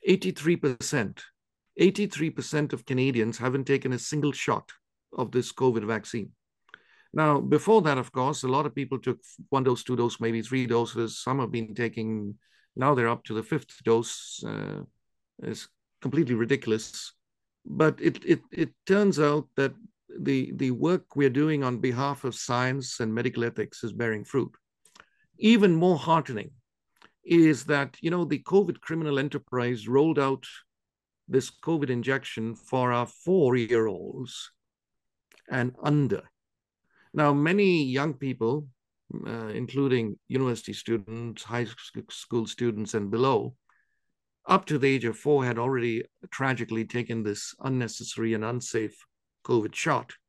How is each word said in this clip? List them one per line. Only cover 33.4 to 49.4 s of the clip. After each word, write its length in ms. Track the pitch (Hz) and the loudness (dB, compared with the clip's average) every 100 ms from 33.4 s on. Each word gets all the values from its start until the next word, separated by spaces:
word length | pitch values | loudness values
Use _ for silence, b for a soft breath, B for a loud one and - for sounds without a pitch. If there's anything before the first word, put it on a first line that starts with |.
| 139 127 113 117 110 90 87 - 127 - - _ _ _ _ _ _ _ _ _ - | 4 4 2 2 2 -2 -8 -10 -12 -12 -16 _ _ _ _ _ _ _ _ _ -8
and 240 | 131 123 127 | -4 -2 -4
under. 400 | 147 147 135 98 - _ _ _ _ _ _ b b | 0 2 2 0 -6 _ _ _ _ _ _ b b
Now, 220 | - 147 | 0 2
many 500 | 143 151 190 202 175 | 4 2 4 4 4
young 300 | 139 127 151 | 2 0 -2
people, 540 | 127 139 127 113 147 147 _ _ _ _ - 104 | -4 -6 -2 0 -2 -4 _ _ _ _ -12 -8
uh, 220 | 113 110 | -8 -8
including 680 | 107 123 127 139 127 113 101 _ | -8 -6 0 2 2 0 -6 _
university 440 | 127 131 117 - | -2 0 -2 -6
students, 720 | 104 - 113 101 113 117 107 | -10 -4 -4 -4 -10 -10 -12
high 220 | - 120 | -6 -4
sc-, 460 | 117 117 - 113 113 | -4 -8 -16 -16 -14
school 360 | - - 120 113 | -16 -6 -4 -4
students 480 | - 120 107 101 | -4 -4 -2 -4
and 160 | 113 101 | -4 -4
below, 440 | 110 131 120 - - _ _ _ _ _ _ _ _ - | 0 2 2 -2 -10 _ _ _ _ _ _ _ _ 0
up 160 | 190 196 | 0 2
to 120 | 151 | 0
the 100 | 139 | 2
age 160 | 135 | 2
of 140 | 117 110 | 0 -4
four 260 | 143 147 | 2 2
had 140 | 127 117 | 2 -2
already 460 | 123 135 120 113 - _ - | -2 0 -2 -4 -8 _ -16
tragically 560 | - 135 123 113 113 113 | -4 -2 -2 -2 -4 -4
taken 360 | 123 117 117 | -4 -4 -4
this 320 | 107 104 - - | -4 -4 -8 -8
unnecessary 720 | 135 131 117 - 123 - 113 | -4 -2 -2 -6 -12 -4 -2
and 100 | 110 | -2
unsafe 520 | 107 123 117 113 107 - _ _ _ _ | -2 -6 -4 -4 -4 -10 _ _ _ _